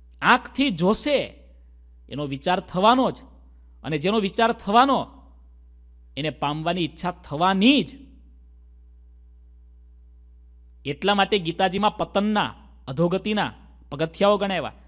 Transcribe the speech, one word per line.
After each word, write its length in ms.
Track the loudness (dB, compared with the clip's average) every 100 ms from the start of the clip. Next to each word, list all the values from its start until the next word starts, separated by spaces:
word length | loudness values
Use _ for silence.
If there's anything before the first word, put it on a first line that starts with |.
| -20 -2
આંખથી 480 | 2 2 0 -2 -2
જોશે 640 | 2 0 2 0 -2 -2 -12 -20 -20 -20 -20 -20 -20 -12
એનો 160 | -8 -8
વિચાર 340 | -4 -2 -2
થવાનો 520 | -2 2 4 4 0
જ, 60 | -4 -14 -20 -20 -20 -20 -16
અને 140 | -6 -4
જેનો 220 | 0 0
વિચાર 320 | -2 0 0
થવાનો 720 | 0 2 4 4 2 -2 -12 -20 -20 -20 -20 -20 -20 -20 -20 -16 -8
એને 120 | -8
પામવાની 520 | -4 -4 -4 -4 -2
ઈચ્છા 300 | -4 -4 -8
થવાની 720 | -8 -8 -2 0 4 4 4
જ. 120 | 0 -10 -20 -20 -20 -20 -20 -20 -20 -20 -20 -20 -20 -20 -20 -20 -20 -20 -20 -20 -20 -20 -20 -20 -20 -20 -20 -20 -20 -14 -10
એટલા 300 | -4 0 2
માટે 240 | 2 0
ગીતાજીમાં 580 | -2 -2 -2 0 -2 -2
પતનના, 580 | -4 -2 0 0 -2 -8 -20 -18 -8
અધોગતિના 680 | -2 0 0 -2 -2 -4 -8 -20 -20 -14
પગથિયાઓ 480 | -6 -6 2 2 2
ગણાવ્યા. 360 | 0 -4 -6 -10